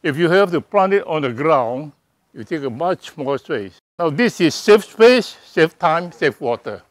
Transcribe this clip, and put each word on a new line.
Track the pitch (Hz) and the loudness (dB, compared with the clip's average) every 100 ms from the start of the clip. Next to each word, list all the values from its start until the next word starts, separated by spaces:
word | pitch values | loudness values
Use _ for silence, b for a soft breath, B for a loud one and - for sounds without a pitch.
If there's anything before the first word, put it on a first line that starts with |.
If | 170 139 | -4 -2
you | 170 | 2
have | 185 202 | 2 2
to | 170 | -2
plant | - 208 190 | -2 0 2
it | 196 - | 0 -2
on | 156 | -4
the | 139 | -4
ground, | 117 151 147 117 127 151 _ _ _ _ | -2 0 2 0 -6 -10 _ _ _ _
you | - 110 | -20 -10
take | 165 | -8
a | 139 | -6
much | 120 175 180 - - | -4 -4 -4 -10 -10
more | 135 139 | -6 -6
space. | - 139 98 _ _ - | -6 -8 -8 _ _ -6
Now, | 170 | -4
this | 143 240 - | 0 -2 2
is | 170 - | 0 0
save | - 214 - | 4 4 4
space, | - 226 254 - - | 4 6 6 0 -12
save | - - 165 _ | -8 0 0 _
time, | 170 160 175 | -2 -2 -4
save | - 151 - | -4 -4 -2
water. | 135 117 123 98 _ | -6 -6 -8 -14 _